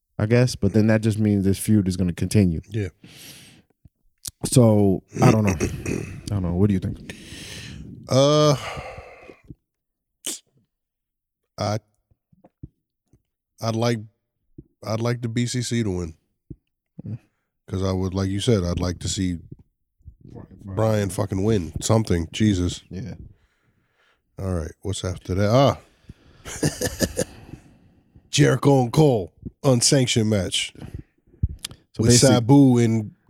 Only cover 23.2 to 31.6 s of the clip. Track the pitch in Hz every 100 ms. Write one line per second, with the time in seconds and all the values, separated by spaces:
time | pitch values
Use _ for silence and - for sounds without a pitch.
23.2 | - _ _ _ _ _ _ _ _ _
24.2 | _ - 95 90 78 - - 92 92 85
25.2 | - 92 104 123 139 85 - _ _ -
26.2 | _ _ - - 254 - - - - -
27.2 | - - - - _ _ _ _ _ -
28.2 | _ - 143 135 139 139 120 135 151 117
29.2 | 87 _ - - 143 123 - 143 123 -
30.2 | 107 104 87 - - - - - - _
31.2 | _ _ - -